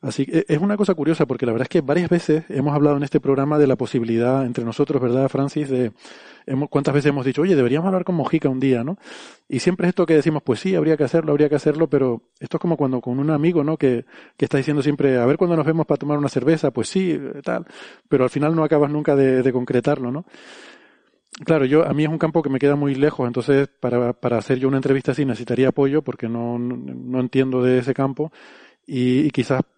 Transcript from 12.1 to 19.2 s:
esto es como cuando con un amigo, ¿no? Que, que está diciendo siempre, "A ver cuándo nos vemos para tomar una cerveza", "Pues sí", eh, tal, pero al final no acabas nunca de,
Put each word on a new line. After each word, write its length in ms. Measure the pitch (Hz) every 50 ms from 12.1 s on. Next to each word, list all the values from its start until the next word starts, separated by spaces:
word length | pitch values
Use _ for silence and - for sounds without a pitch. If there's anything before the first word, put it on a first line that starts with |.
| 120 113 _ _ _ _
esto 180 | - 120 - 160
es 40 |
como 160 | - 175 165 -
cuando 240 | 147 131 131 123
con 160 | - 127 123 135
un 140 | 143 151
amigo, 320 | 160 143 147 170 180 165 143
¿no? 140 | 151 160 151
Que, 280 | - 135 123 117 120 _ - - - - _ _
que 80 | 135
está 120 | 123 - 139
diciendo 260 | 131 156 147 147 139
siempre, 340 | 151 147 - 139 139 131 123
"A 80 | 120
ver 120 | 123 147 -
cuándo 180 | 185 175 170
nos 100 | 160 147
vemos 220 | 160 160 165 151 -
para 100 | 156 -
tomar 220 | - 147 147 147
una 100 | 147 135
cerveza", 400 | - 135 123 143 165 156 - 143
"Pues 180 | - 127 113 -
sí", 240 | - 190 190 180 156
eh, 280 | 147 143 131 - 143 139
tal, 220 | - 180 175 170 - - - - - - - _ _
pero 180 | - 131 131
al 40 | 127
final 260 | - 143 147 151 165
no 80 | 165 156
acabas 280 | 151 160 147 147 143
nunca 240 | 147 151 151 - 143
de, 260 | 139